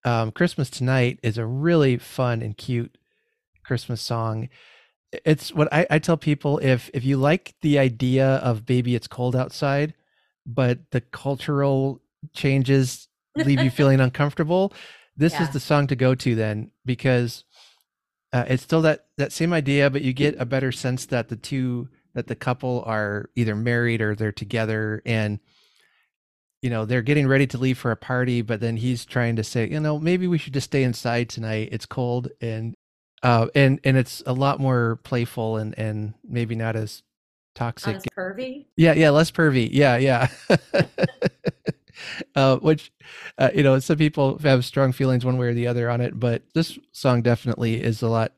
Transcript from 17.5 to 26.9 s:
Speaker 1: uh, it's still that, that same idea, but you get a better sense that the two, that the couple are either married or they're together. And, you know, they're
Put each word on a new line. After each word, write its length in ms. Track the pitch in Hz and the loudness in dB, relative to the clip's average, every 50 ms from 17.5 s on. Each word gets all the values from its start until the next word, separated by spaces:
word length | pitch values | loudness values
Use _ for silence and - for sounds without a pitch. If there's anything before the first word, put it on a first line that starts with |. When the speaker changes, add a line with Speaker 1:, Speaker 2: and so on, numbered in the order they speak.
| _ _ - _ _ _ _ _ _ _ _ _ _ _ _ _ - | _ _ -20 _ _ _ _ _ _ _ _ _ _ _ _ _ -2
Speaker 1:
uh, 100 | 123 120 - | -2 0 0
it's 140 | 127 127 - | -2 -2 -2
still 180 | - 160 160 | 0 0 2
that, 240 | 160 156 151 - _ _ _ - | 4 2 2 0 _ _ _ -4
that 140 | 139 123 | -4 -4
same 220 | - - 165 170 175 | -2 -2 -2 0 0
idea, 360 | 160 143 139 139 143 139 143 | 0 0 0 2 2 2 2
but 120 | 131 143 | 2 0
you 100 | 147 127 | -2 -2
get 240 | 127 131 143 147 - - | 0 0 0 0 0 -2
a 60 | 127 | -4
better 280 | 120 139 135 135 131 123 | -2 -2 -2 -2 -2 -4
sense 320 | - - 127 127 123 - | -4 -4 -4 -4 -4 -6
that 240 | - - 120 113 _ | -4 -4 -4 -4 _
the 80 | 123 110 | -8 -12
two, 500 | - - 139 135 127 127 123 123 120 131 _ _ _ _ _ | -10 -8 -4 -4 -2 -2 -4 -6 -8 -10 _ _ _ _ _
that 140 | 123 117 - | -8 -6 -6
the 80 | 120 | -8
couple 480 | - - 131 123 127 - 127 123 123 - | -6 -4 -4 -4 -4 -4 -4 -4 -4 -4
are 440 | 113 110 107 107 101 104 104 - - _ - | -2 -2 -2 -2 -2 -4 -6 -8 -8 _ -2
either 180 | 120 110 104 | 0 0 0
married 460 | 104 113 120 120 120 120 117 117 110 | -2 -2 0 0 0 0 0 0 0
or 120 | 110 107 107 | -2 -2 -2
they're 180 | 107 110 107 101 | -2 -4 -4 -4
together. 680 | - 107 98 117 113 113 107 110 107 110 107 110 104 - | -6 -10 -6 -4 -2 -2 -2 -2 -4 -2 -4 -6 -6 -4
And, 340 | - 117 110 107 104 104 101 _ _ _ _ _ _ _ _ _ _ _ _ _ _ _ _ _ _ _ _ _ _ _ _ | -2 -2 0 0 -2 -4 -6 _ _ _ _ _ _ _ _ _ _ _ _ _ _ _ _ _ _ _ _ _ _ _ _
you 80 | - 127 | -6 -4
know, 140 | 120 110 110 | -2 -2 -2
they're 180 | 107 | 0